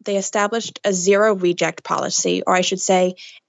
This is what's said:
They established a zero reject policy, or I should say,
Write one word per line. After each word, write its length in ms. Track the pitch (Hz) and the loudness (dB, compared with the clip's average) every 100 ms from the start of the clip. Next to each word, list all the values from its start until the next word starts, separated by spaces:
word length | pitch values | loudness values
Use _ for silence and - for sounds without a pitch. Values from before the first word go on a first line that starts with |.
They 140 | - 196 | -4 -4
established 640 | 190 214 208 226 - - | -2 -2 0 -2 -6 -4
a 120 | 208 | -2
zero 400 | 185 180 202 220 | 0 2 4 4
reject 500 | 190 180 175 165 - | 2 0 0 -2 -4
policy, 580 | - 170 - - 185 180 - | -6 -4 -2 -2 -2 -2 0
or 80 | |
I 80 | 185 | 0
should 180 | 185 190 | 0 -2
say, 360 | - 185 185 185 - - | 0 2 2 -2 -16 -20